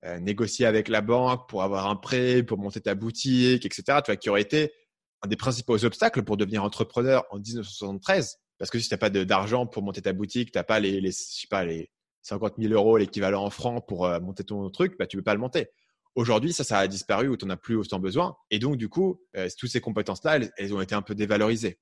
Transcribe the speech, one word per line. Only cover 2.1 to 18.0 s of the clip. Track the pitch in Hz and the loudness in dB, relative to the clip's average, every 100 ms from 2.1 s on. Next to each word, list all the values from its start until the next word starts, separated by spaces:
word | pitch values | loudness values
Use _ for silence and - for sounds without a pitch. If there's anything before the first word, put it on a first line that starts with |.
| 127 123 123 | 0 4 4
pour | 120 104 | 2 -2
monter | 101 107 | -4 -4
ta | 104 | -2
boutique, | 98 113 117 135 127 123 127 101 | -2 -4 -4 2 4 6 4 0
et | |
cetera, | - 98 143 | -8 0 0
tu | 143 | 2
vois, | 135 | -2
qui | - | 2
aurait | 101 | 2
été | 104 156 151 - _ _ _ _ | 4 2 0 -4 _ _ _ _
un | 101 | -4
des | 107 | -2
principaux | 131 120 123 113 | -2 -2 0 2
obstacles | 117 - 226 180 | 2 2 2 2
pour | 110 104 | -2 0
devenir | 101 104 | 0 0
entrepreneur | 101 - 113 - 127 131 - | -2 -2 -2 0 2 2 0
en | 101 | -10
dix-neuf | 101 117 98 | -10 -10 -10
cent | |
soixante-treize, | - 101 98 - 190 127 - _ _ | -10 -8 -8 0 0 0 -8 _ _
parce | - | -6
que | 117 | -4
si | 113 | -4
t'as | 104 | 0
pas | 107 | 2
de, | 98 | 2
d'argent | 92 98 101 123 120 | 2 2 2 -2 -2
pour | - | -4
monter | 101 98 | -6 -4
ta | 98 | -4
boutique, | 95 101 123 120 | -2 -4 -4 -2
t'as | 98 | -4
pas | - 110 | 0 2
les, | 101 98 | 2 0
les, | 95 | -2
je | 92 | -4
sais | - - - | -10 -12 -4
pas, | 98 87 | -2 -2
les | 82 80 _ _ _ | -4 -10 _ _ _
cinquante | - 101 104 107 | -10 -6 -6 -2
mille | 110 | 2
euros, | 110 107 113 | 4 6 6
l'équivalent | 98 - 95 98 | 4 0 0 0
en | 101 | -2
francs | - 123 117 - | -4 -6 -6 -8
pour, | 92 90 | -2 0
euh, | 87 | 0
monter | 90 95 | -4 -10
ton | 95 104 98 | -8 -6 -8
truc, | 95 185 185 | -2 -2 -2
bah, | 92 | -6
tu | 98 | -4
peux | |
pas | 95 | -2
le | 104 | -2
monter. | 123 165 120 _ _ _ _ | 0 -4 -4 _ _ _ _
Aujourd'hui, | - 117 110 139 | -4 2 2 2
ça, | 170 | -2
ça | 139 104 | 0 2
a | 98 | 2
disparu | 98 - 101 135 | -2 -2 0 0
ou | 123 | -2
t'en | 98 | -4
as | 92 | -6
plus | - 113 | -2 -2
autant | 98 | -2
besoin. | 98 | -4